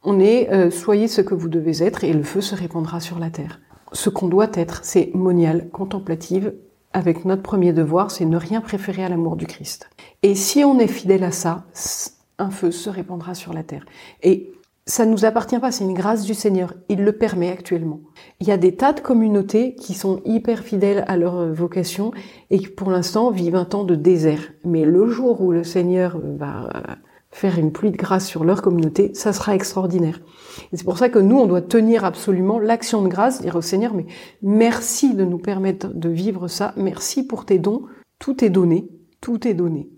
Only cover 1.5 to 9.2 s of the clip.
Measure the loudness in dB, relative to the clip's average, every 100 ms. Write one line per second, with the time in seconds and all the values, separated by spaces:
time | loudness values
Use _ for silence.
1.5 | -2 -2 0 0 0 0 0 0 -4 -4
2.5 | -6 -6 -6 -6 -8 -10 -8 -8 -8 -12
3.5 | -14 _ -20 -14 -4 -4 -2 0 2 2
4.5 | 0 -4 -6 -2 0 2 0 2 4 4
5.5 | 2 -4 -10 -8 -8 -6 -8 -4 -2 -2
6.5 | -8 _ _ _ -2 0 0 0 -2 0
7.5 | 2 4 4 2 2 0 -2 0 0 -2
8.5 | -6 -4 -8 -6 -6 -4 -2